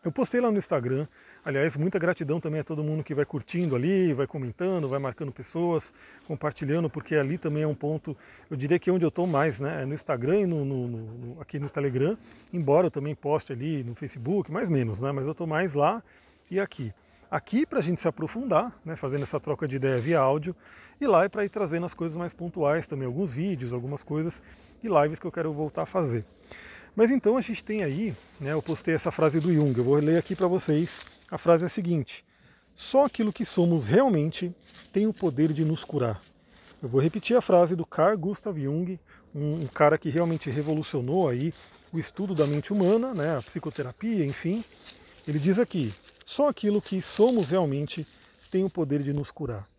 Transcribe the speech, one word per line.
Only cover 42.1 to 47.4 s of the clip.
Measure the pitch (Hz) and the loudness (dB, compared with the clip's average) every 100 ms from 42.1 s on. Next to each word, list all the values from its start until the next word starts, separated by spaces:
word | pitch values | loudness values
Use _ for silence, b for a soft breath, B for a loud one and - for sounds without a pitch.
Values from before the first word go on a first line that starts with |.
| - 196 | -6 -4
da | 165 | 0
mente | 143 147 - | 2 0 -2
humana, | 202 180 226 254 | 2 4 4 0
né, | 208 151 147 | -2 -2 -2
a | |
psicoterapia, | - 170 156 - 127 - 220 214 | -6 -10 -8 -8 -8 -6 -4 0
enfim. | 143 - 165 214 226 - B B B B - | -2 -2 -4 -4 -6 -18 B B B B -4
Ele | 147 | 0
diz | 151 196 | 2 2
aqui: | 240 185 117 101 - - - | 0 0 -2 -6 -18 -20 -12
"Só | - 294 | 0 0
aquilo | - 208 208 | 2 0 0
que | - 190 | 0 -6
somos | - - 226 240 | -4 2 4 4